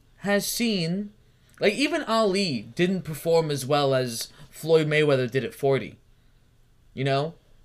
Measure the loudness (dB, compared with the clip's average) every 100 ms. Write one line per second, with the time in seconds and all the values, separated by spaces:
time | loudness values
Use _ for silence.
0 | _ _ -2 0 0 -2 -2 0 -2 -4
1 | -8 -14 _ _ _ -2 -2 0 -2 -2
2 | -2 0 2 0 -2 -4 -8 -2 0 0
3 | -6 -8 0 2 2 -4 0 0 2 2
4 | 0 -6 -10 -14 -20 -12 4 4 4 2
5 | 4 2 2 -2 -4 -2 0 0 -2 -14
6 | _ _ _ _ _ _ _ _ _ -6
7 | -2 -2 -2 -8 _ -20